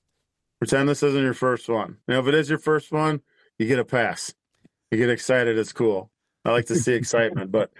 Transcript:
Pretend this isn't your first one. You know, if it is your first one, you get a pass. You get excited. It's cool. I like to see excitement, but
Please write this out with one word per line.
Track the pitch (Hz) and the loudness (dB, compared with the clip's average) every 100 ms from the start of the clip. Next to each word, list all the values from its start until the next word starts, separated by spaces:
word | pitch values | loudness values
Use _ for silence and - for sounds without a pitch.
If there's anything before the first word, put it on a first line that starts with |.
| _ _ _ _ _ _ | _ _ _ _ _ _
Pretend | 117 139 139 | -2 2 2
this | 143 | 2
isn't | 147 139 | 2 2
your | 131 | 0
first | 123 131 120 - | 0 -2 -2 -2
one. | 113 98 - - | -4 -4 -8 -4
You | 127 | 0
know, | |
if | 131 | 2
it | |
is | 151 139 | 2 2
your | 156 | -2
first | 147 156 - | 0 -2 -2
one, | 151 156 151 - _ _ - | -2 -2 -2 -6 _ _ -4
you | 113 | 0
get | 131 | 0
a | 113 | 0
pass. | 127 107 - - - _ _ _ _ _ | 0 -2 -4 -12 -16 _ _ _ _ _
You | 110 | 0
get | 123 | 0
excited. | 117 - 127 120 113 | 0 0 2 2 0
It's | 107 | -2
cool. | - 117 98 104 _ _ _ | 0 0 0 -4 _ _ _
I | 110 | 0
like | 120 - | 0 0
to | 160 | 0
see | 123 | 0
excitement, | 117 120 117 113 - 95 | 0 0 0 0 -2 -2
but | 107 98 - | -2 -2 -6